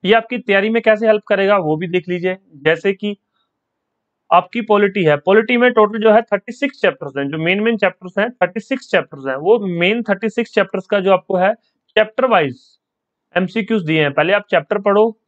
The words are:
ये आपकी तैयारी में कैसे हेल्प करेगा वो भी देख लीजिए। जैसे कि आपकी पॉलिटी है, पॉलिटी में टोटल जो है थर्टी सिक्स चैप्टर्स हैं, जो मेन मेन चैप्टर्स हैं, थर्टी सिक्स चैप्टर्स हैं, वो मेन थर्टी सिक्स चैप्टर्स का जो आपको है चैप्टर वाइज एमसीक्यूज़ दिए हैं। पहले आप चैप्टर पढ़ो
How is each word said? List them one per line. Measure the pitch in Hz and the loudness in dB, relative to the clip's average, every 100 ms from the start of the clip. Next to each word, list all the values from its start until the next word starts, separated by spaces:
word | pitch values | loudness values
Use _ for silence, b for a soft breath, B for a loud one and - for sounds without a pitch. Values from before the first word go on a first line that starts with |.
| 190 | 2
ये | |
आपकी | 226 226 247 | 2 0 -10
तैयारी | - 196 214 | 0 0 0
में | 226 | 0
कैसे | 226 214 220 | 2 2 2
हेल्प | 214 | 0
करेगा | - 202 196 202 | 0 0 2 0
वो | 156 156 | 0 -4
भी | 170 | -2
देख | 180 175 | -4 -4
लीजिए। | 180 180 185 _ 151 | -4 -4 -6 _ -4
जैसे | 147 165 196 | 0 0 -2
कि | 196 208 202 _ _ _ _ _ _ _ _ _ _ _ | -4 -8 -10 _ _ _ _ _ _ _ _ _ _ _
आपकी | 175 175 233 | 0 0 -8
पॉलिटी | 214 208 202 196 | 0 2 2 0
है, | 160 147 | 0 0
पॉलिटी | 180 202 226 247 | 2 2 2 2
में | 247 | 2
टोटल | 247 214 220 | 4 2 2
जो | 220 | 4
है | 214 | 4
थर्टी | 233 202 - | 2 -6 -6
सिक्स | 220 285 - | -8 -8 -2
चैप्टर्स | 190 165 147 135 | -2 -2 -10 -8
हैं, | 139 | -6
जो | 160 | -4
मेन | 165 196 | -2 0
मेन | 220 220 | -2 0
चैप्टर्स | 190 - 185 196 | -2 -4 -10 -4
हैं, | 220 | -4
थर्टी | 247 180 202 | -2 -4 -4
सिक्स | - 269 - | -8 -10 -2
चैप्टर्स | 185 135 143 135 | -2 -2 -10 -8
हैं, | 131 | -4
वो | 165 226 | 0 0
मेन | 196 170 175 233 | 0 -2 0 -2
थर्टी | 220 190 220 | -4 -4 -4
सिक्स | 220 220 | -4 -2
चैप्टर्स | - 190 190 - | -2 -2 -4 -4
का | 202 | -2
जो | 190 | 2
आपको | 185 _ 185 | 0 _ -2
है | 190 226 _ _ _ - | 0 -2 _ _ _ -2
चैप्टर | 214 - 262 | 0 -2 0
वाइज | 202 143 123 _ _ _ _ _ _ _ 175 | 2 0 -6 _ _ _ _ _ _ _ -4
एमसीक्यूज़ | 185 226 214 220 160 | -4 -4 -2 -4 0
दिए | 160 | 0
हैं। | 147 | 0
पहले | 143 160 | 0 0
आप | 202 - | 0 0
चैप्टर | 180 156 208 | -2 -2 -4
पढ़ो | 202 202 226 214 | 0 2 2 -2